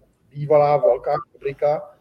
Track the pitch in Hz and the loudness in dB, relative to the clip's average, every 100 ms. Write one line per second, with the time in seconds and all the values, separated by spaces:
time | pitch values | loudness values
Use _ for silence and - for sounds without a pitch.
0 | _ _ _ 143 143 151 147 147 - - | _ _ _ -10 0 2 4 2 2 0
1 | 156 143 - _ - 139 147 151 - _ | -2 -6 -6 _ -10 -4 -2 -2 -6 _